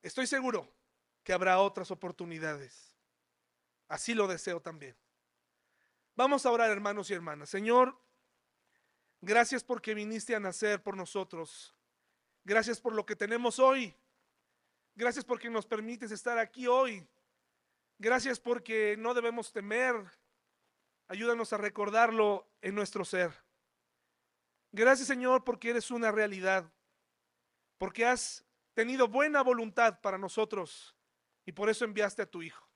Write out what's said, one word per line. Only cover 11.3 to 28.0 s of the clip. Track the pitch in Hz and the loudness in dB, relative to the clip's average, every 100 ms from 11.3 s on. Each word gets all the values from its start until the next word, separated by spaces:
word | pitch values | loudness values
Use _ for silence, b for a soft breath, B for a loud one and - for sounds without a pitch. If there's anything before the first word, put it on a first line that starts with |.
| 170 160 - - _ _ _ _ _ _ _ | -10 -14 -16 -20 _ _ _ _ _ _ _
Gracias | 185 214 220 226 | 0 0 2 -4
por | 247 | -2
lo | 220 202 | -4 -4
que | 208 | -6
tenemos | 208 233 240 220 | -2 0 0 6
hoy. | 262 269 220 _ _ _ _ _ _ _ _ _ _ - | 6 6 -2 _ _ _ _ _ _ _ _ _ _ -2
Gracias | 240 240 | -2 -2
porque | 247 240 233 | -4 -6 -2
nos | 226 208 | -6 -4
permites | 220 220 240 226 | -6 -6 -10 -10
estar | 208 240 233 | -6 -2 0
aquí | 226 254 247 | -2 -2 2
hoy. | 254 262 202 160 _ _ _ _ _ _ _ _ _ | 4 4 -2 -14 _ _ _ _ _ _ _ _ _
Gracias | 214 254 262 240 | 0 2 0 -4
porque | 240 240 240 220 214 214 | -2 -2 0 0 2 0
no | 226 | -2
debemos | 247 233 233 220 | 0 0 -4 -8
temer. | 220 202 220 254 240 185 _ _ _ _ _ _ _ _ _ _ | -10 -4 0 0 0 -6 _ _ _ _ _ _ _ _ _ _
Ayúdanos | 196 233 233 220 | -4 -2 0 -2
a | 214 | -2
recordarlo | 208 208 202 220 233 226 208 196 - _ | -4 -2 0 4 4 6 4 2 -4 _
en | 190 202 | -6 -4
nuestro | 196 202 180 | -4 -4 -4
ser. | 185 175 - _ _ _ _ _ _ _ _ _ _ _ _ _ | -2 -2 -4 _ _ _ _ _ _ _ _ _ _ _ _ _
Gracias, | 214 233 269 269 | 2 4 6 2
Señor, | 254 254 254 - | 0 2 2 2
porque | 240 233 | -4 -2
eres | 240 - | -2 -2
una | 240 226 | -2 0
realidad, | 214 214 190 185 190 165 _ _ _ _ _ _ _ _ _ _ _ | 2 0 0 0 0 -2 _ _ _ _ _ _ _ _ _ _ _
porque | 170 - | -8 0